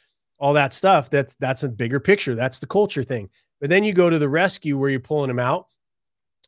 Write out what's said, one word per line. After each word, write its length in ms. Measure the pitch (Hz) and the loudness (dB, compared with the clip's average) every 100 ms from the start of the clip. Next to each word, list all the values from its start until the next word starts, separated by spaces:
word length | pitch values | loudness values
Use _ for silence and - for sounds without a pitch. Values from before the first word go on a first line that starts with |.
| _ _ _ - | _ _ _ -4
all 140 | 143 | 2
that 200 | 147 135 | 2 2
stuff. 380 | - 190 170 131 | 2 4 4 4
That's, 240 | 143 135 - | 0 -2 -4
that's 260 | 127 131 | -6 -4
a 80 | 139 | -6
bigger 300 | 110 117 135 | -6 -4 -2
picture. 340 | 156 202 139 | 2 0 0
That's 240 | 117 127 - | -4 -4 -6
the 80 | - | -4
culture 380 | 196 208 143 | -2 -2 -2
thing. 260 | 127 120 95 _ _ - | -6 -8 -10 _ _ -8
But 80 | 143 | 0
then 140 | 185 | 2
you 100 | 214 | 2
go 160 | 180 175 | 4 4
to 80 | 160 | 4
the 120 | 143 | 0
rescue 500 | 156 190 - 156 139 | 0 0 -2 -4 -2
where 100 | 139 | 0
you're 100 | 131 | -2
pulling 280 | - 151 135 | -4 -4 -2
them 100 | 123 | -2
out. 300 | 123 175 - _ _ _ _ _ _ _ | 0 -2 -4 _ _ _ _ _ _ _